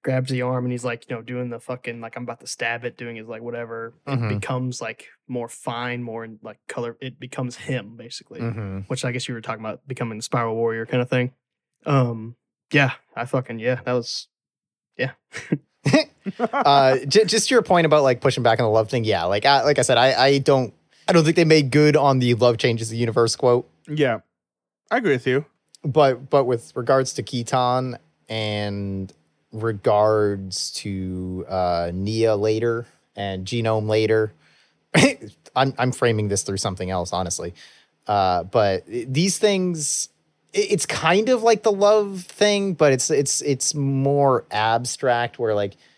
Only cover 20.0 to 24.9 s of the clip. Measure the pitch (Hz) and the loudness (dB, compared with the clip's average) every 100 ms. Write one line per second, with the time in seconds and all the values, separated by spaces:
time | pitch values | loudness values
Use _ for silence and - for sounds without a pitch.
20 | 131 123 135 143 139 135 113 _ _ _ | 4 4 4 4 4 2 0 _ _ _
21 | - 175 156 170 165 160 139 143 151 147 | 2 4 4 4 6 6 6 4 6 6
22 | 139 131 123 113 120 113 127 113 113 113 | 4 4 2 4 4 4 0 -2 -4 -2
23 | 117 113 113 - 127 120 - _ - 151 | 0 2 0 2 2 2 0 _ -10 0
24 | 135 110 _ _ _ _ _ _ _ | 0 0 _ _ _ _ _ _ _